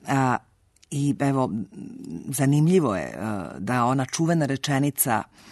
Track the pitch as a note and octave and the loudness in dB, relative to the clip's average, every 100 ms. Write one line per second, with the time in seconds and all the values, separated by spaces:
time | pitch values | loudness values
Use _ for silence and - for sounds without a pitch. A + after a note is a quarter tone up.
0 | - C#3 C3 A#2+ - _ _ _ _ C#3+ | -2 0 2 0 -6 _ _ _ _ -2
1 | C#3+ - C#3 C3+ B2+ G#2+ - - - - | -2 0 0 0 0 -2 -8 -12 -16 -14
2 | - E2 - C3+ C3+ D3 D#3 F#3 C#3 F#2 | -12 -12 -8 0 4 4 6 4 2 -2
3 | C2 A1+ G#2+ G#2 D2 - G2 B2 A#2+ C3+ | -4 -6 -6 -6 -8 -8 -2 2 2 2
4 | C3 - E3 E3+ C3+ C3+ - C#3 C#3+ - | -2 -2 2 2 2 -2 0 0 0 0
5 | C3+ G#2+ - - - | 0 0 -2 -16 -20